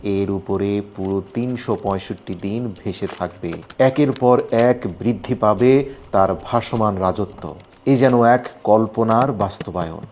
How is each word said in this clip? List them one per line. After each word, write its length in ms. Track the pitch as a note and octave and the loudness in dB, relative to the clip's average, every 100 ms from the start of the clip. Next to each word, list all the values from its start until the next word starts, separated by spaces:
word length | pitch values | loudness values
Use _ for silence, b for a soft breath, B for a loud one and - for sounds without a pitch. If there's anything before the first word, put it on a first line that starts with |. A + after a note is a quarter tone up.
| G#2 G2 | -2 -2
এর 120 | G2 G2 | -2 -4
উপরে 300 | F#2+ F#2+ G2+ G2+ G2+ - | -2 -2 0 -2 -6 -8
পুরো 220 | F#2+ G2 F2+ | -4 -4 -4
তিনশো 400 | - B2 A#2+ - G2+ G2 | -6 -4 -6 -4 -4 -2
পঁয়ষট্টি 480 | F#2+ - G2 - F2+ G2 | -4 -6 -12 -10 -8 -6
দিন 160 | A2 B2 F#2+ | -6 -6 -8
ভেসে 280 | G#2+ F2+ G2 - | -10 -6 -8 -6
থাকবে। 340 | F2 - F2 E2+ - - C3 | -8 -8 -10 -10 -14 0 0
একের 220 | C3+ C#3 - | 2 0 2
পর 140 | B2 B2 - A2+ A#2+ | 4 4 2 2 2
এক 80 | B2 G2+ E2+ | 2 -2 -4
বৃদ্ধি 360 | G#2 A2 - B2 | -4 -4 -4 0
পাবে 280 | G#2+ G2+ B2 C3+ C3+ B B | 2 4 4 4 2 B B
তার 180 | G2 F#2+ F2+ - | 2 2 0 -2
ভাসমান 480 | A#2+ - A#2 G#2+ F#2+ F#2 | -4 -2 -2 -2 0 -2
রাজত্ব। 400 | F#2 G2 - D#2 D2 - - - | -2 -6 -8 -14 -16 -20 -6 0
এ 20 | C3+ | 4
যেন 140 | C3 B2 A#2 A#2+ | 4 6 6 4
এক 80 | B2 - | 0 -8
কল্পনার 680 | - G#2+ A2 A#2 A2+ A2+ C3+ G#2+ | 2 4 2 0 2 2 2 -2
বাস্তবায়ন 640 | G2 - - F2 E2 E2+ - | -4 -6 -8 -6 -6 -8 -16